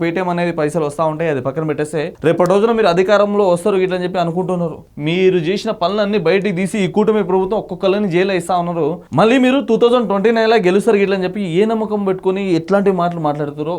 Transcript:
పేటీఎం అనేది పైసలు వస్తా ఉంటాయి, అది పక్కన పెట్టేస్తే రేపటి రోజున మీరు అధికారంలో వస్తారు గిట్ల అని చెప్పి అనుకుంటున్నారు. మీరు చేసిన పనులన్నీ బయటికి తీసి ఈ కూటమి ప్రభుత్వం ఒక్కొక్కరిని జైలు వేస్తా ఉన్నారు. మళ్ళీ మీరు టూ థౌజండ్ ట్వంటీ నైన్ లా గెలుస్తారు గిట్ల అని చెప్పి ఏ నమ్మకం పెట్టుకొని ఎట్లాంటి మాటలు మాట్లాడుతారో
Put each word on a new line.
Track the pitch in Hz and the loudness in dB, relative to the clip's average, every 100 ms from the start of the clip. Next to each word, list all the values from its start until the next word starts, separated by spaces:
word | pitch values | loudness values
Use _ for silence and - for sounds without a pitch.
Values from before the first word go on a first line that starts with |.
పేటీఎం | 170 175 180 | -2 -2 -2
అనేది | 175 175 | -2 -2
పైసలు | 170 151 165 | -2 -2 -2
వస్తా | 147 143 | -4 -2
ఉంటాయి, | 160 151 165 | -4 -2 -2
అది | 135 135 | -2 -4
పక్కన | 147 156 | -4 -4
పెట్టేస్తే | 139 151 160 160 - | -4 -4 -4 -6 -2
రేపటి | 151 165 175 | 0 2 4
రోజున | 202 226 | 4 2
మీరు | 226 202 | 2 2
అధికారంలో | 170 190 202 202 202 196 | 2 4 4 4 2 2
వస్తారు | 175 208 190 | 2 2 0
గిట్ల | 185 | 0
అని | 180 | -2
చెప్పి | 180 185 | -4 -2
అనుకుంటున్నారు. | 170 165 180 180 170 - - - | -2 -2 -2 -2 -4 -8 -16 -6
మీరు | 147 180 185 180 160 | -2 2 2 2 0
చేసిన | 202 220 | -2 -4
పనులన్నీ | - 175 208 202 208 | -2 -2 0 0 0
బయటికి | 165 190 196 175 | 2 0 0 -2
తీసి | 190 220 | -2 -2
ఈ | 185 196 | 0 2
కూటమి | 214 214 180 | 2 0 0
ప్రభుత్వం | 190 190 214 | 0 0 -4
ఒక్కొక్కరిని | - 180 196 202 202 | -6 -4 0 0 0
జైలు | 170 196 | 0 0
వేస్తా | 180 175 180 | -2 -2 -2
ఉన్నారు. | 175 170 143 175 - | -2 -2 -2 -4 -4
మళ్ళీ | - 214 262 | 2 4 4
మీరు | 254 277 208 | 4 2 0
టూ | 220 | 2
థౌజండ్ | 240 247 202 | 4 2 0
ట్వంటీ | 196 214 | 0 2
నైన్ | 226 220 | 2 2
లా | 233 | 2
గెలుస్తారు | 180 196 226 208 | 4 2 2 2
గిట్ల | 196 | 2
అని | 196 | 0
చెప్పి | 185 208 185 170 | -2 -4 -2 0
ఏ | |
నమ్మకం | 220 220 208 208 | 2 0 -2 -2
పెట్టుకొని | 196 185 185 190 190 | -2 -2 -2 -2 0
ఎట్లాంటి | 160 165 202 196 185 | -2 0 0 2 0
మాటలు | 175 170 | -2 -2
మాట్లాడుతారో | 151 147 143 147 151 | -4 -4 -6 -6 -6